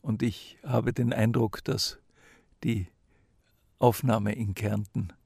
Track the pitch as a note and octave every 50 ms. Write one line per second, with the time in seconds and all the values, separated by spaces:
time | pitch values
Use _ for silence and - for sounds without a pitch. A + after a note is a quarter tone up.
0 | - - A2 A2 B2+ A#2 G2+ - - - - - - D3 B2 A#2 A2+ A#2+ A2 -
1 | B2 A#2 - - A2 A2+ A2+ A#2 A#2 G#2 - - - - C#3 - - - - -
2 | _ _ _ _ - - - _ _ _ _ _ - A#2+ A#2 G#2 F#2+ - _ _
3 | _ _ _ _ _ _ _ _ _ _ _ _ _ _ _ _ - B2 A#2 -
4 | - B2+ A2 A2 G2+ G#2 G#2+ B2 A2+ G2+ F#2 - G#2 G#2 G#2+ G#2 G#2 - _ A2+
5 | G#2+ F2 - _ _